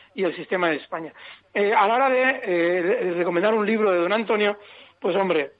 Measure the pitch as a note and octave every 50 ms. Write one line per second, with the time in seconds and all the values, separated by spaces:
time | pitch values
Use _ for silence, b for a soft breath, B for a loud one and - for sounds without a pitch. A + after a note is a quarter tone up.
0 | B B B - F#3+ E3+ - F3+ F3 - G3 F3+ F3+ E3 D#3 C3+ - - - E3
1 | E3 D3 - B B B B B B _ - G3+ G3+ G3+ A3+ A3+ G3+ G3+ A3+ B3+
2 | C4+ C4+ B3+ B3+ B3+ C4 C4+ B3+ - G3+ F3 E3+ E3+ E3+ F3+ F#3 E3 F3+ A#3 B4
3 | F#3 F#3 E3+ F3 F3 F#3 F3 E3+ F#3+ G#3+ A3+ A3 G#3 G3+ A3+ G#3+ A3 G3+ F#3 F3
4 | E3+ F3+ G3+ A3+ A3+ F#3+ A3+ G#3 G#3 G3+ G#3 - B B B B B B B _
5 | - G3 E3+ G3 G3 F#3 E3+ D#3 C#3+ - - _